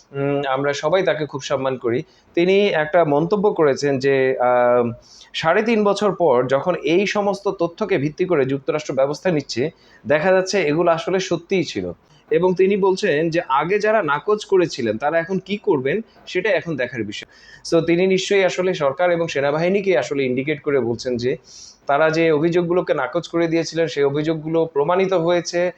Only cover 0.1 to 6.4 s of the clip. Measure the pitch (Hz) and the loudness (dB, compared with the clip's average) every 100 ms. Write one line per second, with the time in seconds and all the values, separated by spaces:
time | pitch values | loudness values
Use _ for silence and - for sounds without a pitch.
0.1 | 139 139 143 139 135 143 139 156 190 170 | -6 -2 -2 -2 -2 -2 -2 0 0 0
1.1 | 147 147 139 - 139 135 127 120 123 - | -2 -4 -8 -6 -4 -2 -2 -2 -4 -6
2.1 | _ _ - 175 196 202 165 151 175 160 | _ _ 0 2 4 2 0 2 2 4
3.1 | 143 170 208 208 202 147 127 143 139 139 | 2 2 2 0 4 2 2 0 0 2
4.1 | 135 131 131 123 123 123 123 120 120 - | 2 2 2 2 4 4 4 0 -4 -16
5.1 | - - - 160 190 214 220 202 196 208 | -20 -14 -2 0 2 2 2 2 2 0
6.1 | - 165 123 | 2 2 2